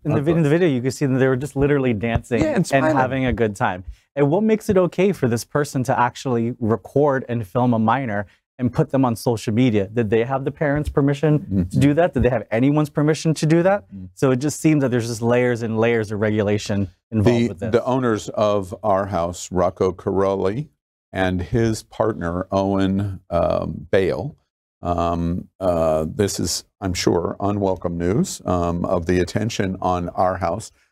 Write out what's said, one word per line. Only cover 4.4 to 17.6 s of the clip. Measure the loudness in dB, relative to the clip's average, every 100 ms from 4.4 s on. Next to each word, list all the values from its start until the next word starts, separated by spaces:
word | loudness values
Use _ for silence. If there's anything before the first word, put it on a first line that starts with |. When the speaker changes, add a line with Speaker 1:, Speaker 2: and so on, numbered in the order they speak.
Speaker 1:
makes | 2 0 2
it | 2
okay | 2 2 0
for | 2 0
this | 0
person | -2 -2 -2 -2
to | 0 2
actually | 0 -2 -2 -2 -2 -2
record | 0 -2 0 2 2 2 -2
and | -6 -2
film | 0 2
a | 4
minor | 2 2 0 -4 -6 _ _ -6
and | -2
put | 0 0
them | 2 0
on | 0
social | -2 -2 -2
media? | 2 2 2 0
Did | -2 0
they | 2
have | 0 -2
the | -6
parents' | -4 -2 -2 -2
permission | 0 0 2 2 0
Speaker 2:
Mm-hmm. | 0 -2 0
Speaker 1:
to | 2
do | 4
that? | 4 2
Did | 2
they | 0
have | 0 -2
anyone's | 0 2 2 0
permission | 0 0 0 -2
to | 0 2
do | 2
that? | 2 0 -4
Speaker 2:
Mm-hmm. | -16 -18
Speaker 1:
So | -2 0
it | 2
just | -2 0
seems | 2 2
that | 2
there's | 0 -2
just | -2
layers | 0 2 2 0
and | -2 0
layers | 2 2 -2
of | -2
regulation | 0 2 2 0 0 -2 -4 -8 _
involved | 2 4 4
Speaker 2:
The, | 0
Speaker 1:
with |
this. | -2